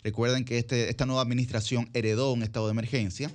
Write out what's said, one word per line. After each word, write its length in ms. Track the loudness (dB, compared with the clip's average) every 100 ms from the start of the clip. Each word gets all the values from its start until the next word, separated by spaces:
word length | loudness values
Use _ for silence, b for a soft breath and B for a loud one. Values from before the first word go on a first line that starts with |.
Recuerden 420 | -4 0 2 2
que 140 | 0 -2
este, 320 | 0 0 2
esta 160 | 0 0
nueva 160 | 0
administración 640 | 2 0 0 -2 0 0 0
heredó 360 | 0 2 2 2
un 120 | 0
estado 240 | -2 0 0
de 60 |
emergencia. 580 | 0 0 0 -2 -4 -8